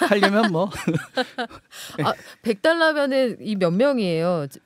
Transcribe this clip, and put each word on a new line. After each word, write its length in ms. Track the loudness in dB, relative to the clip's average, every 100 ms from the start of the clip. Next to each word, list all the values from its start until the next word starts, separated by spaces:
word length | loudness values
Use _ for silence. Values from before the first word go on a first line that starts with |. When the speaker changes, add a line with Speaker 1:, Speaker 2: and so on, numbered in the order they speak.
| 0
Speaker 1:
하려면 440 | 4 4 4 2
뭐. 180 | 0 -2
<laughs> 1300 | -4 -4 -4 -4 -6 -6 -8 -12 -14 _ -20 -12 -4
Speaker 2:
아, 100 | -2 -4 -8 -8
백 200 | -6 0
달러면은 760 | 2 2 2 2 0 0 0 -2
이 160 | -6 0
몇 160 | 0
명이에요? 720 | 2 2 2 0 0 0 -2 -4 -12